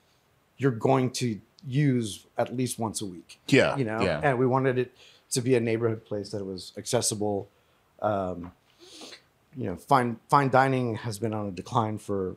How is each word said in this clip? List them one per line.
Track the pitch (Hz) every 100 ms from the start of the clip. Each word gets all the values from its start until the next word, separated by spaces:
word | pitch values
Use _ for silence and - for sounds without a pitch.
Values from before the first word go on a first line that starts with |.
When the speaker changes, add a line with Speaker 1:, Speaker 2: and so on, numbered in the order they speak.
| _ _ _ _ _ -
Speaker 1:
you're | 135
going | 110 135 135 123
to | - 123 101 - _ 139
use | 131 147 123 110 - - -
at | 117 123
least | 123 -
once | 110 -
a | 101
week. | 87 - - -
Speaker 2:
Yeah, | 131 78 139
Speaker 1:
You |
know? | 110 110
Speaker 2:
yeah. | 120 110
Speaker 1:
And | 151 123
we | 127
wanted | 131 131 123
it | 123 - - - -
to | 131
be | 120
a | 123
neighborhood | 117 113 117 110
place | - 104 98
that | 104
was | 95 92 - -
accessible. | - 120 - 107 104 101 98 _ _ _ _ -
Um, | 104 101 92 87 87 - _ _ - - - - _ _ _ 131
you | 107
know, | 90
fine, | - 139 120 113 -
fine | 143 139
dining | 127 135 131 120 110
has | 120 101
been | 110
on | 110 101
a |
decline | 92 - 120 110 107
for, | - 98 92